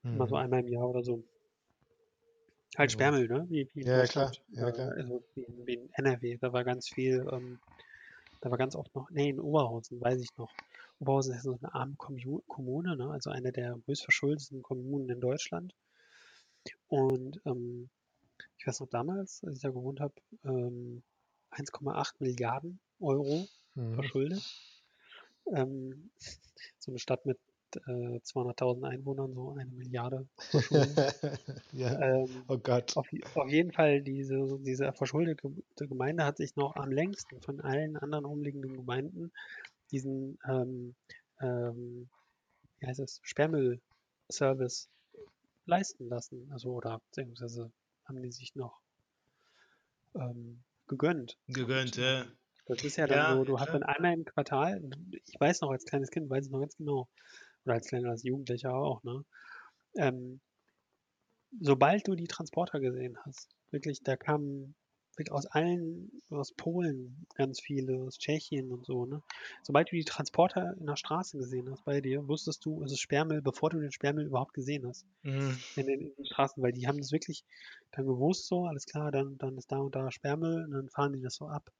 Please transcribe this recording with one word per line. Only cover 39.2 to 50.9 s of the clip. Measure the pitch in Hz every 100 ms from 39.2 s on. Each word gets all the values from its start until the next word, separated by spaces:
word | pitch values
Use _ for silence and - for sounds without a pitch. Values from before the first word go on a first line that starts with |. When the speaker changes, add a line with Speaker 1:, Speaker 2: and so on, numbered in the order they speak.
| 170 - - - - _ _
Speaker 1:
diesen, | 139 135 135 135 - 135
ähm, | 131 127 127 123 123 _ - _ _
ähm, | 131 123 120 117 120 120 123 _ _ _ _ _ _ _
wie | 127
heißt | 127
es, | 135 -
Sperrmüllservice | - - 156 156 127 120 _ _ _ _ _ - 139 135 123 - - _ _ - - _ _ _ -
leisten | 175 196 - 123
lassen. | 120 - 127 131
Also, | 135 123
oder | 123 - 117 _
beziehungsweise | - 127 120 120 120 117 _ _ _ -
haben | 131
die | 127
sich | 123 123 -
noch, | 107 - _ _ _ _ _ _ _ _ _ _ _ _ _ -
ähm, | 123 120 117 120 _ _
Speaker 2:
Gegönnt, | -